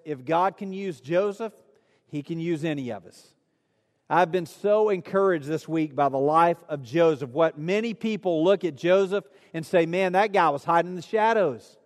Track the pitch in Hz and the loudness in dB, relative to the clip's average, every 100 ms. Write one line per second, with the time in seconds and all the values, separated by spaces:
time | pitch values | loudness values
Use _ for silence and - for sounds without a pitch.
0 | 160 143 127 160 190 185 196 190 196 135 | -12 -10 -2 0 0 -2 -10 -8 -10 -10
1 | 117 175 208 202 226 - _ _ _ _ | -4 -2 -2 -4 -10 -14 _ _ _ _
2 | _ 151 143 165 165 165 160 147 127 104 | _ -12 -8 -6 -4 -4 -4 -4 -6 -10
3 | 85 - _ _ _ _ _ _ _ _ | -14 -20 _ _ _ _ _ _ _ _
4 | - 156 175 180 165 - 202 208 214 190 | -4 0 0 0 -6 -6 0 2 2 -2
5 | - 196 196 170 139 156 - 160 156 135 | -2 0 2 0 -2 -6 -4 -2 -2 0
6 | 143 135 143 156 170 170 - 151 123 147 | 0 2 2 4 4 2 -6 -10 -4 2
7 | 165 151 143 127 160 147 156 202 233 214 | 2 2 -4 0 0 0 -2 -2 -2 -4
8 | 226 208 185 160 165 196 180 135 170 190 | -4 -4 -2 0 2 2 0 -2 2 2
9 | 196 202 190 _ _ 165 160 180 165 180 | 2 -2 -6 _ _ -12 0 2 2 0
10 | 190 180 214 196 170 143 - 170 170 180 | 0 2 2 4 2 2 0 2 0 -6
11 | 165 214 214 226 175 117 - _ | -6 0 2 2 0 -2 -12 _